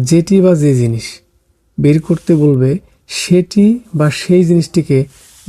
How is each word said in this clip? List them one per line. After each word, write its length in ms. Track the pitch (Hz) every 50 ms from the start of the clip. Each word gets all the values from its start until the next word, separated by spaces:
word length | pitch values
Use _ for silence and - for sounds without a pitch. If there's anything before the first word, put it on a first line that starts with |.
| 127 123
যেটি 260 | 165 170 165 - 196 190 180
বা 80 | 185 175 151
যে 100 | 147 147 135
জিনিস 320 | 123 120 113 113 113 - - - - _ _ _ _ _ _ _ _ _ _ _ -
বের 160 | 143 143 147 160
করতে 300 | - - 170 - - - 170
বলবে 340 | 151 147 147 139 127 131 131 151 196 - _ _ _ _ -
সেটি 560 | - - - - 180 185 180 - - 208 202 214 233 247 - _ -
বা 120 | 151 151 151
সেই 320 | - - - - 180 180 180
জিনিসটিকে 540 | 165 175 170 156 - - 170 151 - 139 131 135 - _ _ _ - - - -